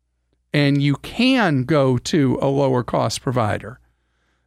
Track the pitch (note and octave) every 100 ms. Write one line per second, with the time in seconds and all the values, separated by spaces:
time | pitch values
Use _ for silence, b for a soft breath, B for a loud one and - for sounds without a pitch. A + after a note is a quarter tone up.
0 | _ _ _ _ _ D3 C#3+ C#3+ C#3+ C3+
1 | - - B3+ C4 F#3+ C#3 B2 D3+ C3+ B2
2 | - E3 C3 B2 C3+ C#3 C#3 B2 A#2 D#3
3 | A#2+ - C#3+ B2 G#2 G2 G2+ C3 _ _
4 | _ _ _ _